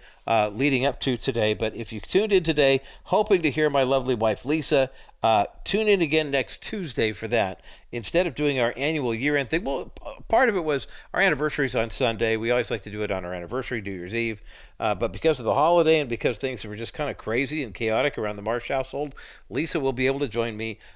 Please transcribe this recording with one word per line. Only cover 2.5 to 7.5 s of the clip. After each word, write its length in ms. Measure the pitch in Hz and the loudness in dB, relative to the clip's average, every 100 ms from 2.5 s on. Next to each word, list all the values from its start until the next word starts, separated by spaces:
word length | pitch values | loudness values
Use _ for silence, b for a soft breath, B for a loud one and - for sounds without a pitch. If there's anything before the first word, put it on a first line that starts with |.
| 147 135 135 B B | 2 4 4 B B
hoping 380 | - 202 208 185 | 0 0 4 4
to 80 | 156 | 2
hear 180 | 127 151 | 2 2
my 140 | 139 | 4
lovely 320 | 127 135 127 | 4 2 2
wife 300 | 113 110 101 | 2 2 0
Lisa, 460 | 131 156 - 143 131 B B - | -2 -2 2 2 2 B B -2
uh, 240 | 113 107 101 - | 2 4 2 -2
tune 240 | - 208 214 | -2 0 2
in 140 | 196 | 2
again 280 | 156 156 151 | 2 2 2
next 320 | 139 123 - | -2 -2 -8
Tuesday 500 | - 214 165 127 113 | -8 -6 -6 0 0
for 160 | 107 110 | 0 -2
that. 320 | 113 95 | 0 0